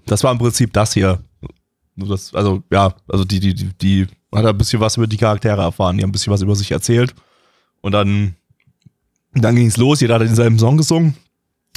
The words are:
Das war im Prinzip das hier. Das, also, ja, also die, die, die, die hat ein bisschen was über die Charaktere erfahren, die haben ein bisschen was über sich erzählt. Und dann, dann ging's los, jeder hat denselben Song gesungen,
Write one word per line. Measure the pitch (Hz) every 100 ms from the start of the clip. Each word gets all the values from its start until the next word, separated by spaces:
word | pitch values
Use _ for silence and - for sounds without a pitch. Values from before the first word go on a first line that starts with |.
| -
Das | 104
war | 135
im | 123
Prinzip | 120 - 117
das | 101 107
hier. | - 95 90 - _ - - _ _ _ -
Das, | 98 95 -
also, | - 101 95 -
ja, | 98 95 - -
also | 95
die, | 95 98
die, | 98
die, | 90 95
die | - 98 98 95 - _
hat | 101 110
ein | 104
bisschen | 107 113
was | 110 -
über | 110
die | 107
Charaktere | 110 107 110 101
erfahren, | 87 - 95 95
die |
haben | 98
ein |
bisschen | 98 -
was | 101
über | 95
sich | 101 101
erzählt. | - - 117 127 - _ _ _ _ _ _
Und | 101
dann, | 104 101 101 101 85 _ _ _ _ _ _ _ _ _
dann | 131 113 120
ging's | 117 104
los, | 131 147
jeder | 117
hat | 113
denselben | 113 113 117 110
Song | 113 151
gesungen, | 151 165 165 143 _ _ _ _ _